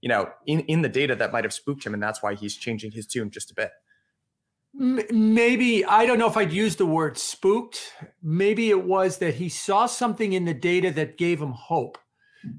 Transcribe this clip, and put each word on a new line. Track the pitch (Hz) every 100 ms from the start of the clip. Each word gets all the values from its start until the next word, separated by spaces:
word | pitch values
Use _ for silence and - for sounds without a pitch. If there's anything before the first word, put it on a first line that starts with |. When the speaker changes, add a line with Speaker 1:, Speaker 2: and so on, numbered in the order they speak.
Speaker 1:
you | 123
know, | 107 92 - -
in, | 160
in | - 160
the | 135
data | 123 143
that | 113 104
might | 117
have | 107
spooked | - - 139 101
him, |
and | 104
that's | 104 110
why | 104
he's | 104 104 -
changing | 120 107 110
his | 110 104
tune | 123 104
just | 104 -
a |
bit? | - 107 - _ _ _ _ _ _ _ _ _ 277
Speaker 2:
M-, | 254 262 214
maybe, | 226 220 226 233 247 247 214
I | - 208 233
don't | 233
know | 233
if | 220
I'd | 185
use | 180 214
the | 165 180
word | 160 156 123
spooked. | - - 190 220 240 - - - - _
Maybe | 156 170 202 214 226
it | 190
was | 180 190 185 185
that | 170 123
he | 175
saw | - - 196 240
something | - 240 208 214
in | 185
the | 170
data | 135 175 180 185
that | 151 151 -
gave | 170 151
him | 147
hope, | 120 - 165 123 - _ _ _ _ -